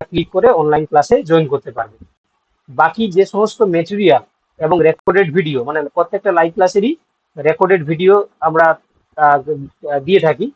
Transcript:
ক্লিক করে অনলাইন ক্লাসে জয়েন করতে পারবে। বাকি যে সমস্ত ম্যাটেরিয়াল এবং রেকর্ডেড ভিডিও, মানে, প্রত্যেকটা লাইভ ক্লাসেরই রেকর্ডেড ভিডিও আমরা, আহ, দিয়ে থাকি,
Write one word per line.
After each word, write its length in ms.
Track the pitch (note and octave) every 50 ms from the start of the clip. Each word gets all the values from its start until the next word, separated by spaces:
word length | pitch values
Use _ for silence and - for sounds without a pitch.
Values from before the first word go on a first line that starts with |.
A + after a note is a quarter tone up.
| -
ক্লিক 260 | - - E3+ E3 -
করে 180 | - F#3 G#3 B3
অনলাইন 380 | A#3 E3 D3+ D3+ D3+ D#3 D#3
ক্লাসে 380 | - - D3+ D3 - A3+ C#4+ A#3+
জয়েন 240 | D#3 E3 E3 D#3+ C3+
করতে 240 | C#3 C3+ - C#3+
পারবে। 260 | A#2+ A#2+ A2+ G#2+ A2 _ - _ _ _ _ _ _ _ _ _ _ _ _ -
বাকি 420 | C3 C3 G3+ G#3+ G#3 - A3+ G#3
যে 140 | E3 F#3 F#3+
সমস্ত 360 | - - G3 G#3+ - - -
ম্যাটেরিয়াল 600 | A#3 G3 E3+ E3+ E3 - G3+ G3+ G#3 E3+ C#3 B2 - _ _ _ _ _ _ -
এবং 220 | D#3+ D#3 E3 E3+ D#3+
রেকর্ডেড 500 | D#3 D#3 - _ - F#3 G3 G3 D#3+ C#3
ভিডিও, 300 | F#3 F3+ D3+ C#3+ B2+ A#2+
মানে, 200 | C3+ D3+ D#3 D3 C#3 -
প্রত্যেকটা 380 | F3 E3+ - - F#3+ - G#3
লাইভ 220 | F3+ E3+ E3 E3 E3
ক্লাসেরই 420 | A3 F#3 F#3 F3+ G#3 G3 B3+ E4 - _ _ _ _ _ _ _ D#3+
রেকর্ডেড 460 | C#3 D3+ D#3+ - F#3+ F3+ F#3+ F3+ D3+
ভিডিও 400 | D3 E3 D3+ F3+ F#3 G3+ G#3 G3+ - _ _
আমরা, 400 | - D#3+ D#3 D#3+ E3 D#3+ D#3+ - _ _ _ _ _ _ _
আহ, 260 | - D3+ D3 C#3+ C#3+ C3+ D3 D#3 C#3 C#3 C3 _ _ - D3+ C#3+ C#3+
দিয়ে 200 | C3+ D3 F#3+ F#3+
থাকি, 320 | D#3+ D#3 D3 A#2+ F#3+ C#4 -